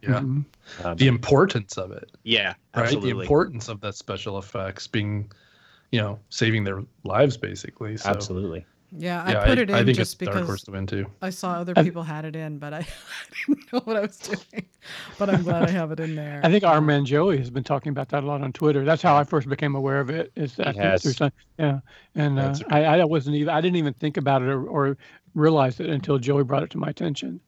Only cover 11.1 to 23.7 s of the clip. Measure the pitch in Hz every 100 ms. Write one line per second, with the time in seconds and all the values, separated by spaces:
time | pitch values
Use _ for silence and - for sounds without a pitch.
11.1 | - 185 185 185 175 175 180 165 170 160
12.1 | 151 156 156 156 147 143 151 175 - -
13.1 | - - - - 294 - 247 220 220 208
14.1 | - - 196 - - - _ - - -
15.1 | - 202 196 175 170 165 185 160 156 160
16.1 | 156 147 143 165 202 190 156 151 143 139
17.1 | 143 185 147 120 123 123 143 151 139 135
18.1 | 147 139 143 135 123 151 139 139 160 180
19.1 | 147 143 160 131 135 147 139 135 139 127
20.1 | 160 170 - 147 - - 101 98 95 156
21.1 | 127 147 - _ - 151 139 - - _
22.1 | 160 147 135 135 139 - 151 156 156 165
23.1 | 160 135 147 147 156 180